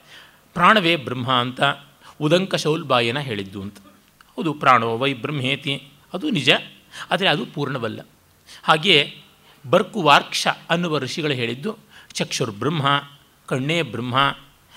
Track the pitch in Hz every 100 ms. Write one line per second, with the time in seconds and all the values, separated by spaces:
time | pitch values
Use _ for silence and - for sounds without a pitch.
0 | _ - - _ _ 170 175 220 165 170
1 | 113 123 120 127 123 127 143 - - _
2 | - - 147 175 190 170 156 160 143 127
3 | 117 131 135 104 98 98 98 - - -
4 | _ _ _ - 175 147 143 123 117 113
5 | 135 131 135 147 127 139 143 139 - _
6 | _ 185 302 202 123 180 - - _ -
7 | - 175 185 151 226 - 135 135 113 107
8 | - _ _ _ - - - 160 170 156
9 | 147 - - _ _ - 127 165 220 220
10 | 151 147 - - - 139 - 170 175 151
11 | 127 147 151 131 117 123 170 214 _ -
12 | - - 170 - 123 101 120 165 139 143
13 | 143 - _ _ - 135 135 170 143 113
14 | 123 123 139 - - _ _